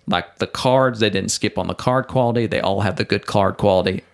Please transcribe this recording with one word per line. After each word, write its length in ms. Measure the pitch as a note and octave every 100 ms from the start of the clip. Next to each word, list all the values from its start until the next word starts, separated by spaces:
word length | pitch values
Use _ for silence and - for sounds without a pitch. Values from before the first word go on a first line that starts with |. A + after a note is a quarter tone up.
| -
Like 320 | F2 - -
the 80 | G2
cards, 540 | - C3 C3 C3 A#2
they 100 | A2
didn't 200 | F#2+ F#2+
skip 280 | - G#2 -
on 80 | F2+
the 80 |
card 340 | F#2 - B2+ B2+
quality. 380 | C3 A#2+ A#2 A2+
They 140 | -
all 200 | - G2
have 160 | G#2 F2
the 80 |
good 220 | G#2+ G2+ -
card 320 | G#2+ F#2+ G2+
quality. 440 | G#2 F#2 F#2 F#2 -